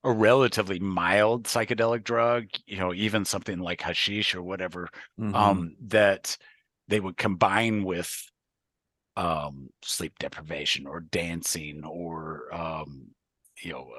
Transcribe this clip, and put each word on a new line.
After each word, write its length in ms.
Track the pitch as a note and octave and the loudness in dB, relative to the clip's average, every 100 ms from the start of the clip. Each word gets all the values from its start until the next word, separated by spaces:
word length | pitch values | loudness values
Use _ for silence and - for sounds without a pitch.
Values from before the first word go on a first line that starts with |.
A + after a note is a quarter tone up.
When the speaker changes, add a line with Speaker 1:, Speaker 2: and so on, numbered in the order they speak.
Speaker 1:
a 80 | B2+ | 0
relatively 680 | A2 A2 C3+ B2 A2 G2 F2+ | 6 8 8 6 2 0 0
mild 640 | G2 F2+ F2 G2+ G#2+ A#2+ | 0 0 4 6 6 4
psychedelic 600 | A2 A#2 G#2+ A2+ A2+ A#2 | 0 -2 0 0 2 0
drug, 420 | G#2+ A#2 A#2 A#2+ G#2 - - | 0 2 2 2 -2 -12 -10
you 140 | F#2+ | -4
know, 120 | F2+ | -2
even 320 | F2+ G#2+ G#2+ | 0 0 2
something 360 | F#2+ G2 G2 F2+ | 0 -4 -4 -6
like 220 | F2+ F2 | -4 -4
hashish 520 | - E2+ - G#2 G#2 | -4 -2 0 0 -2
or 80 | F#2 | -2
whatever, 480 | F2+ F#2+ F#2 F2 E2+ - - - | -6 -6 -6 -6 -10 -12 -18 -6
Speaker 2:
Mm-hmm. 160 | G#2+ A2 | -2 4
Speaker 1:
um, 400 | G#2 F#2+ E2+ - G#2+ | 6 4 0 -8 2
that 500 | G#2+ G2+ F#2+ - - - _ _ _ - | 6 6 4 -2 -8 -12 _ _ _ -2
they 120 | G#2+ | -2
would 180 | F#2+ - | -2 -2
combine 680 | G#2+ F2+ G2+ G#2+ A#2 G#2+ | -2 4 4 4 2 0
with, 280 | F#2 F2 F2 - - _ _ _ _ _ _ _ _ - | 0 -2 -4 -8 -14 _ _ _ _ _ _ _ _ -4
um, 540 | F2 D#2 D2 C#2 C2+ _ | -2 -2 -4 -10 -18 _
sleep 340 | - - E2 - | -8 -6 -6 -8
deprivation 680 | - - D#2 D#2 C#2+ - C#2 | -10 -8 -10 -4 -2 -2 -4
or 140 | E2 | -12
dancing 840 | D#2+ F2 E2+ E2+ - E2+ D2+ D2+ E2 | -6 -4 -4 -4 -4 -4 -6 -12 -12
or, 680 | E2+ E2+ D#2+ D#2+ D#2 - | -8 -8 -8 -8 -10 -10
um, 600 | E2+ D#2+ D#2+ D2 C2+ - _ _ _ _ - | -8 -6 -6 -10 -14 -20 _ _ _ _ -14
you 120 | F2 | -12
know, 180 | C#2 C2 | -12 -12